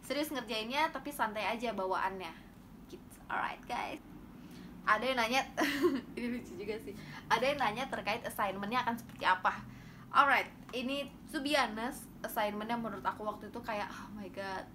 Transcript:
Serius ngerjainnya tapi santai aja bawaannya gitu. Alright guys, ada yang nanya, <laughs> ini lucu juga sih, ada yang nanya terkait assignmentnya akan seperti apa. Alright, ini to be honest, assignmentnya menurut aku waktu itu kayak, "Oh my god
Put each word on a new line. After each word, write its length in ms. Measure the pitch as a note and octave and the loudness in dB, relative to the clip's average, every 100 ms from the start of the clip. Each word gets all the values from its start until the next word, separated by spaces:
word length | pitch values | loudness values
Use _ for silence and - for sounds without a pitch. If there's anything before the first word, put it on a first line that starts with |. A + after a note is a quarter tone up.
| - | 0
Serius 240 | C4+ D4+ | 0 0
ngerjainnya 640 | C#4 A3+ A3 A3 C#4 D#4+ | -2 -2 -2 0 2 2
tapi 160 | C#4 C#4+ | 2 -6
santai 400 | C#4+ A3 G#3+ G3 | 0 0 2 0
aja 240 | A3+ A#3+ | 0 0
bawaannya 600 | G3+ F#3 F3+ F#3+ F#3+ E3+ - - - - - - | 0 2 2 2 -2 -8 -10 -16 -18 -18 -16 -14
gitu. 240 | - - - - | -14 -14 -18 -4
Alright 360 | - - - - | 0 0 -4 -4
guys, 360 | B3 - - - - - - - - - - - | -4 -4 -6 -12 -16 -16 -16 -14 -14 -14 -4 4
ada 160 | G#3+ | 4
yang 160 | B3 B3 | 6 4
nanya, 240 | A3+ C4 C4 - C#4+ C#4+ | 4 4 2 2 2 6
<laughs> 360 | D#4+ C4+ - - | 6 4 -2 -4
ini 200 | A#3+ A#3+ | -2 -2
lucu 120 | - F3 | -6 -8
juga 200 | G#3 G#3+ - | -4 -4 -6
sih, 80 | G3 - - - | -10 -10 -12 2
ada 160 | - | 4
yang 160 | C4 C#4+ | 4 4
nanya 280 | A3+ A3 C4 | 2 2 -2
terkait 320 | A#3 G3+ A#3 | -2 0 -2
assignmentnya 640 | - - G#3 F#3+ G3+ B3 A#3+ | -2 0 0 0 0 2 2
akan 160 | A#3 | -2
seperti 240 | - - E3 | -6 2 4
apa. 280 | F#3 G3+ - - - - - - | 6 4 2 -8 -14 -14 -14 4
Alright, 360 | - C#4 A#3 - - - | 6 8 6 2 -8 -6
ini 360 | B3 B3+ C#4 C4+ - - | -4 0 -2 -4 -10 -6
to 80 | D4+ | -4
be 160 | C#4 D4 | 2 4
honest, 480 | A#3+ G#3+ A#3 C#4+ - - | 4 0 -4 -4 -12 -8
assignmentnya 560 | - - G#3 G#3 A3 A#3 | -4 0 0 0 -2 -2
menurut 240 | A3+ G3 F#3 | -2 -2 -2
aku 200 | G3+ G#3+ | -2 -4
waktu 240 | G#3 G#3 | -4 -8
itu 100 | A3+ A#3+ | -8 -4
kayak, 240 | G#3 G3+ | -4 -4
"Oh 200 | - - | -6 -10
my 160 | G#3 G3 | -10 -8
god 360 | - G3 F#3+ - | -6 -4 -6 -8